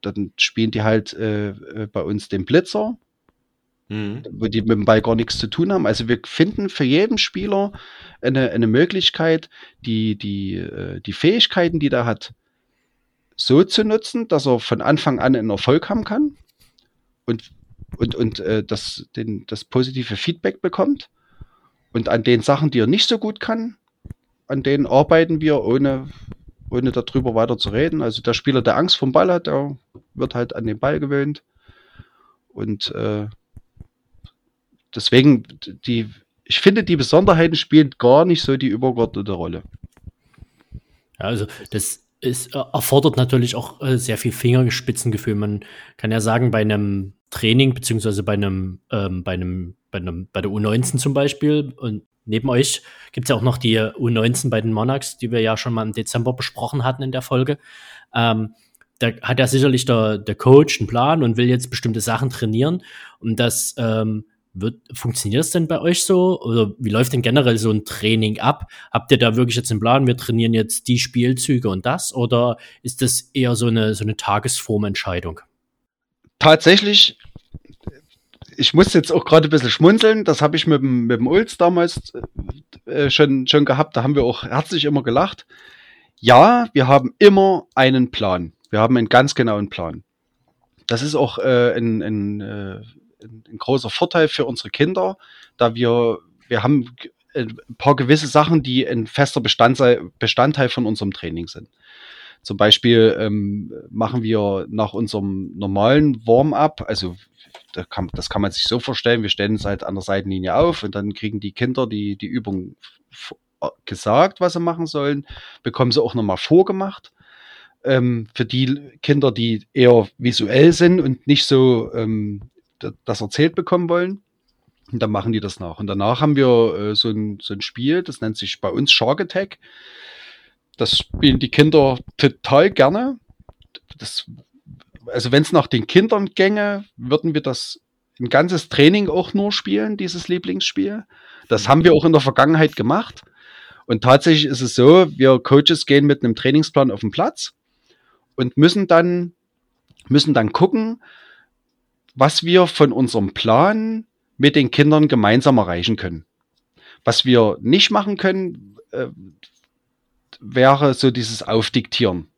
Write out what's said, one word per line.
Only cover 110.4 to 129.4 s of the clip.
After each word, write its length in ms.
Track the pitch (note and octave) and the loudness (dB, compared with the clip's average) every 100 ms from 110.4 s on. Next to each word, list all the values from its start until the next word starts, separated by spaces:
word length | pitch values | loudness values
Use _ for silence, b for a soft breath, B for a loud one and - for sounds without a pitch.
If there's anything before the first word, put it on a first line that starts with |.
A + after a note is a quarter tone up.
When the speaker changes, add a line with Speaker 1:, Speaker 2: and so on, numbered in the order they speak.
| F#2 | -2
Speaker 1:
auf 280 | F#2+ E3 E3 | 0 0 -2
und 120 | G#2 | -8
dann 200 | G2+ G2+ | -6 -8
kriegen 260 | G2+ A2 G#2 | -6 -8 -8
die 120 | G2+ | -10
Kinder 340 | - B2 B2+ A#2+ | -4 -4 -2 -4
die, 300 | G#2+ G2+ G2+ | -4 -6 -8
die 100 | G2+ | -8
Übung 500 | B2 A2 G2 F#2 _ b b _ | -8 -6 -8 -10 _ b b _
f-, 240 | - - - _ _ | -20 -20 -20 _ _
äh, 60 | C2+ _ - | -10 _ -14
gesagt, 540 | - A2 A#2 F#3+ - | -8 0 2 2 0
was 120 | F3+ | -4
sie 80 | F3 | -2
machen 260 | E3+ E3 D#3+ | -4 -4 -6
sollen, 400 | D3+ C#3+ C#3+ C#3+ B B B | -4 -4 -4 -8 B B B
bekommen 300 | - - B2+ | -10 -2 0
sie 100 | C3 | 2
auch 120 | A#2+ | 0
nochmal 220 | B2 G#2 F#2 | -2 -2 -4
vorgemacht. 760 | - E3 F#3+ G3 G3 - _ b b b b b b b | 2 4 4 -2 -6 -10 _ b b b b b b b
Ähm, 460 | C3+ C3 B2 A#2+ A2+ | 0 0 2 -2 -6
für 100 | - | -6
die 540 | A#2+ B2+ C3 C#3+ C#3+ _ | -4 0 0 -2 -8 _
Kinder, 300 | - C#3+ C#3 | 0 2 2
die 340 | A2 A#2 A2 _ | 0 -2 -2 _
eher 360 | - B2 A#2+ G2 _ | 4 6 6 4 _
visuell 540 | B2 - G#2 B2+ D#3+ | -4 -2 0 6 6
sind 280 | E3 F3 F3+ | 6 4 4
und 260 | C#3 B2+ - | 0 -4 0
nicht 180 | C#3+ | 0
so, 460 | - C3+ C3 A#2+ A2+ | 4 4 4 2 -2
ähm, 480 | A#2+ A2 A2 G#2 G2+ G#2+ _ _ _ | -6 -4 -4 -6 -10 -14 _ _ _
d-, 100 | G2+ - - | -14 -12 -8
das 140 | - | -8
erzählt 340 | G#2 - D#3+ | -6 -2 0
bekommen 340 | E3+ F3 F3+ F3 | -2 -2 -2 0
wollen. 340 | E3+ F3+ G3 _ _ _ _ _ _ _ | -2 -2 -8 _ _ _ _ _ _ _
Und 120 | A#2 | -6
dann 80 | A2 | -4
machen 220 | G#2 G#2+ | -2 -2
die 80 | A2 | -4
das 200 | G2 - | -6 -10
nach. 180 | F2 E2 | -14 -10
Und 80 | G#2 | -8
danach 340 | G2 G2+ B2+ | -2 -2 0
haben 160 | D3+ C#3 | 2 4
wir, 380 | C3 A#2+ A2+ F2+ | 4 4 4 0
äh, 160 | G#2 | -4
so 140 | G#2 A#2 | -2 -2
ein, 300 | G#2+ G#2+ G2 | -4 -6 -8
so 140 | - | -12
ein 60 | G2+ | -10
Spiel, 400 | - - C3 F3 | -10 -6 -2 -2
das 180 | F3+ - | -4 -8
nennt 160 | A2 G#2+ | -8 -6
sich 240 | G2 - | -10 -6
bei 80 | G2 | -4
uns 240 | - C#3+ | -2 2
Shark 280 | - A#2 D3+ | 2 2 -2
Attack. 380 | F#3 F#3 | -4 -6